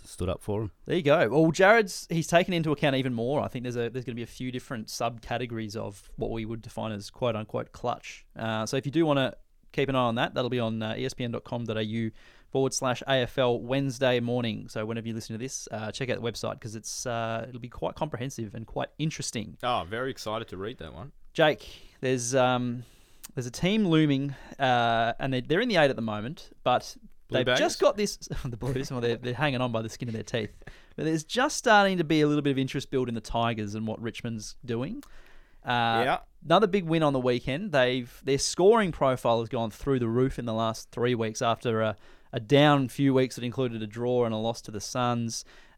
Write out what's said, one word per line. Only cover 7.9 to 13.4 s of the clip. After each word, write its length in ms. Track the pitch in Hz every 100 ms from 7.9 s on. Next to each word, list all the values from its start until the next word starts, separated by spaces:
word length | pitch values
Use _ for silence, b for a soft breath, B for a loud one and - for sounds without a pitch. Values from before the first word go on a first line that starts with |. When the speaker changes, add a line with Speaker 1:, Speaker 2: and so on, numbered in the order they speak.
| 117 - - - -
Speaker 2:
Uh, 300 | 110 110 110
so 100 | 135
if 100 | 139
you 60 |
do 120 | 139
wanna 300 | 160 139 131 - - _ -
keep 160 | - 135
an 80 | 135
eye 40 |
on 140 | 120
that, 200 | 117 165
that'll 140 | - 123
be 100 | 123
on, 200 | 113 110
uh, 120 | 110 110
E 80 |
S 100 | 127
P 100 | -
N 80 | 120
dot 100 | 113
com 220 | - 120
dot 120 | 117 110
A 80 |
U 260 | 107 113 113 b b b b
forward 240 | 135 135
slash 280 | - 131 117 -
A 60 | 135
F 160 | 123
L 200 | -